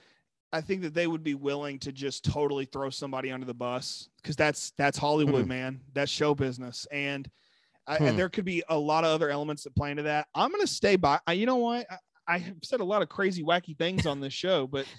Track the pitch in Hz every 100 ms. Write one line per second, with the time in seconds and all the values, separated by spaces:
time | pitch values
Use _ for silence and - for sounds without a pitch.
0 | _ _ _ _ _ 160 156 190 170 156
1 | 170 160 156 139 139 143 147 139 127 131
2 | 139 - - 147 143 139 131 135 135 131
3 | 139 135 131 131 127 120 123 127 - -
4 | - _ - 151 151 - - - 143 -
5 | 147 151 147 139 92 127 131 131 - 143
6 | 143 - 151 143 135 123 123 - - 143
7 | 143 139 139 - _ _ _ _ - 156
8 | 147 123 180 220 185 170 - 160 151 156
9 | 160 156 151 143 151 147 143 135 143 143
10 | 151 151 - 151 226 415 392 - 202 190
11 | 156 147 - 175 233 254 233 240 233 185
12 | - _ - 175 175 175 - 254 185 208
13 | 165 - 196 180 156 175 175 147 165 185
14 | 160 139 139 - 180 175 131 139 135